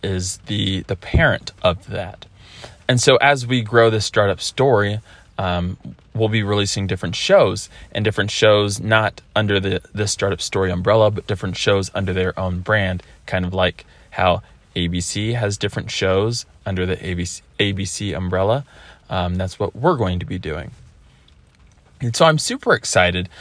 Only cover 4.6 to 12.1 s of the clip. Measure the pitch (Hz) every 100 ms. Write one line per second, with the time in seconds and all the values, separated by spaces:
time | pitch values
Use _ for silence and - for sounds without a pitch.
4.6 | 135 110 101 104 - - - - 95 90
5.6 | 87 95 - - _ 113 110 110 101 104
6.6 | 101 - 98 98 90 - - 190 113 -
7.6 | - - - - 107 107 104 - 107 104
8.6 | 104 98 107 110 104 - - 107 107 101
9.6 | 98 92 - 98 101 - 98 80 - 98
10.6 | 95 87 92 110 107 104 - 98 98 85
11.6 | - 98 95 95 95